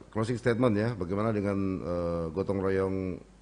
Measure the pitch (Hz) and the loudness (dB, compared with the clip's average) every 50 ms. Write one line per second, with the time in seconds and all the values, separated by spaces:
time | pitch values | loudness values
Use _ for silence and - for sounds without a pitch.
0 | - - - 107 113 110 123 110 - 123 117 107 127 123 101 101 107 117 123 98 | -12 -8 -4 -2 0 0 -2 0 2 0 2 4 4 4 4 4 2 0 0 -2
1 | 92 85 98 101 107 117 107 104 98 101 98 98 98 95 95 87 58 82 87 87 | -4 -2 -2 0 0 0 0 0 0 0 0 0 0 0 -2 -2 -2 -2 -2 -2
2 | 87 85 85 85 82 82 76 95 95 95 95 98 92 95 95 95 95 95 95 95 | 0 0 -2 -2 -2 -2 -2 -2 0 0 0 0 2 2 2 2 2 0 0 -2
3 | 95 92 87 - - - - - | -2 -4 -6 -8 -10 -18 -18 -8